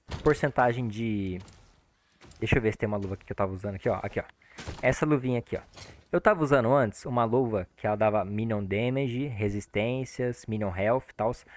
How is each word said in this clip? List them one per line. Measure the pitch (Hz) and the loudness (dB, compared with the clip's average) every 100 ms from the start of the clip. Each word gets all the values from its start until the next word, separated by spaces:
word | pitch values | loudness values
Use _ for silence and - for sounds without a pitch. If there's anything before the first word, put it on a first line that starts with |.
| - - | -12 -2
porcentagem | 151 147 147 131 123 120 120 | 2 2 2 2 2 2 -2
de... | 104 113 104 95 90 - - - _ _ _ _ _ - - | -4 -2 -2 -2 -6 -10 -20 -20 _ _ _ _ _ -20 -6
Deixa | 110 139 | 0 2
eu | |
ver | 110 | 2
se | - | 0
tem | 107 | -2
uma | 104 | -2
luva | 98 | -4
aqui | 95 | -8
que | - | -8
eu | - | -4
tava | 98 | -4
usando | 95 101 95 | -4 -8 -4
aqui, | 123 | -2
ó. | 92 | -2
Aqui, | 101 - | -4 -6
ó. | - - _ - - - | -8 -12 _ -16 -14 -2
Essa | 127 131 151 | 0 2 2
luvinha | 147 127 120 | 2 2 -2
aqui, | - - | -4 -8
ó. | - - - - - | -10 -20 -20 -20 -4
Eu | 175 | 2
tava | 220 190 | 4 4
usando | 147 139 113 | 4 4 4
antes | 139 113 - - | 4 2 -2 -4
uma | 120 | 0
luva | 117 123 123 104 90 | 2 2 2 -2 -4
que | _ 110 | _ -2
ela | 107 | 2
dava | 107 107 | 2 2
minion | 95 104 113 107 | 0 -2 -2 -2
damage, | 98 101 120 135 135 120 143 | -2 0 0 0 -2 -2 -4
resistências, | 107 107 101 - 104 113 131 127 - 123 120 | -2 -2 -2 -4 -2 -2 -2 -4 -4 -4 -4
minion | - 110 104 90 | -6 -4 -2 0
health | 120 131 - | 2 2 -2
e | |
tals. | - 107 127 - | -2 -2 -2 -10